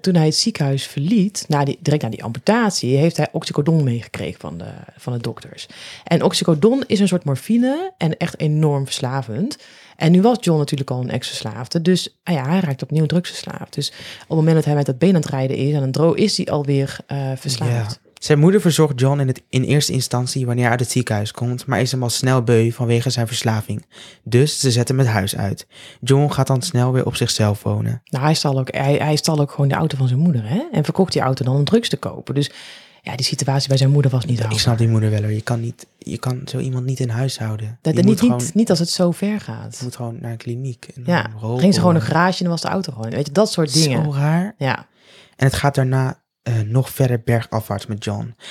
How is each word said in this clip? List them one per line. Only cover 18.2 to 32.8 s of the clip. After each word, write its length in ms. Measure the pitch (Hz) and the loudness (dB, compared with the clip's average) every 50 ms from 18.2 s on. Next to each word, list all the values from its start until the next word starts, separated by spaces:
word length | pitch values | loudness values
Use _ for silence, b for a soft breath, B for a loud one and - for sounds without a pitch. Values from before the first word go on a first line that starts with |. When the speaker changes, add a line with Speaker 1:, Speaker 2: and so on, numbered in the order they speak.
| - - 151 147 | 0 2 4 6
Speaker 2:
moeder 220 | 151 180 190 208 | 6 6 6 6
verzocht 400 | - 175 147 - 160 147 139 120 | 4 4 4 4 2 2 2 2
John 200 | 127 135 143 143 | 2 2 2 2
in 60 | 139 | 0
het, 160 | 127 127 - _ - | -2 -2 -4 _ -4
in 140 | - 131 131 | -2 -2 0
eerste 300 | - 131 151 143 - - | 2 2 2 2 0 -2
instantie 540 | 131 123 - - 123 127 127 - 139 131 | -2 -2 -2 -2 -2 -2 -2 -4 -4 -2
wanneer 160 | 120 120 123 123 | -2 0 2 2
hij 100 | 120 117 | 2 2
uit 80 | 123 | 2
het 100 | 123 - | 0 0
ziekenhuis 400 | - 127 117 - 110 104 104 110 - | 0 -2 0 0 -2 -2 -2 -4 -6
komt, 340 | - 120 120 123 120 - | -6 -4 -4 -4 -4 -4
maar 140 | - 131 95 | -2 0 0
is 100 | 123 123 - | 0 0 -2
hem 100 | 127 123 | -2 -2
al 80 | 120 | -2
snel 320 | - - - 131 131 131 117 | -2 0 0 2 2 2 4
beu 280 | 113 120 113 113 117 | 4 4 4 4 2
vanwege 400 | 117 - 123 117 120 117 120 131 | 0 -2 0 2 2 2 2 0
zijn 160 | 120 120 117 | -2 -2 -2
verslaving. 600 | 107 120 - - 120 110 110 - - 104 104 - B B B B B B B B | -2 -2 -2 -2 0 0 0 -2 -4 -6 -8 -10 B B B B B B B B
Dus 360 | 113 107 120 139 151 - - | 0 4 4 4 4 2 0
ze 100 | - 131 | 0 2
zet 180 | 113 120 120 - | 2 2 0 0
hem 100 | 131 131 | 2 2
het 100 | 139 120 | 2 2
huis 280 | 110 107 95 98 - | 2 2 0 0 -2
uit. 300 | - 110 98 101 - - B B B B B B B | -2 -4 -4 -4 -6 -10 B B B B B B B
John 320 | B 123 135 139 147 143 - | B 2 2 4 4 2 2
gaat 140 | - 135 | 0 0
dan 160 | - 135 127 123 | 2 0 -2 -2
snel 300 | - - 123 123 127 127 | -2 0 0 2 2 2
weer 140 | 131 - | 0 0
op 100 | - - | -2 -2
zichzelf 460 | - 120 113 - - 110 104 101 - - | -2 -2 -2 0 2 2 2 0 0 -2
wonen. 400 | 107 104 107 110 110 117 120 _ | -4 -2 -2 -2 -2 -4 -6 _
Speaker 1:
Nou, 200 | - - 131 131 | -6 -6 -2 2
hij 100 | 151 160 | 2 2
stal 240 | - - 147 135 135 | 2 0 0 0 0
ook, 140 | 131 - - | -2 -2 -4
hij, 200 | - 135 139 143 | -2 0 2 2
hij 220 | - - 151 151 | 2 2 0 0
stal 240 | 147 - - 160 147 | 0 0 0 0 0
ook 100 | 143 139 | 0 -2
gewoon 180 | - - 143 139 | 0 0 0 2
de 60 | 135 | 2
auto 220 | - 160 156 147 | 2 0 0 0
van 120 | 131 131 127 | 0 0 0
zijn 120 | 123 131 | 2 2
moeder, 280 | 160 180 151 120 107 107 | 2 2 2 0 -2 -2
hè? 140 | 139 208 302 349 269 | -4 -4 -4 -2 -2
En 120 | 180 147 | -2 -2
verkocht 280 | - - - 196 180 - | -2 0 0 0 0 0
die 100 | 147 - | 0 0
auto 220 | 131 131 - 127 | 0 0 0 0
dan 100 | 127 131 | 0 0
om 100 | 143 143 | 0 2
drugs 240 | 139 - 233 233 - | 2 2 2 2 0
te 80 | - | -4
kopen. 380 | - - 98 - - - - 127 | -4 -6 -6 -10 -10 -8 -4 -2
Dus 160 | 143 143 - B B B B B B | -2 -2 -4 B B B B B B